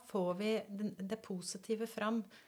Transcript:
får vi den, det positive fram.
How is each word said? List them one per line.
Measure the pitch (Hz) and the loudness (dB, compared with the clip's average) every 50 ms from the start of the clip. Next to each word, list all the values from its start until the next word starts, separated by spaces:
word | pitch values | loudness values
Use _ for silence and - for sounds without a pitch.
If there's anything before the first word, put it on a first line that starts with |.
| - | -4
får | - - 208 180 180 180 185 | -2 2 2 4 4 2 2
vi | 208 214 220 214 - - | 2 2 2 2 0 -2
den, | 202 196 208 202 - | -4 -2 -2 -2 -2
det | - 190 190 220 220 | -2 -4 -4 -4 -4
positive | - - 196 180 175 - - 190 - - 226 214 226 | -4 -4 -4 -4 -4 -4 -6 -6 -2 -2 0 0 0
fram. | 226 - - 208 214 226 226 214 - - - - | -4 -2 -2 0 2 2 2 0 -2 -8 -20 -20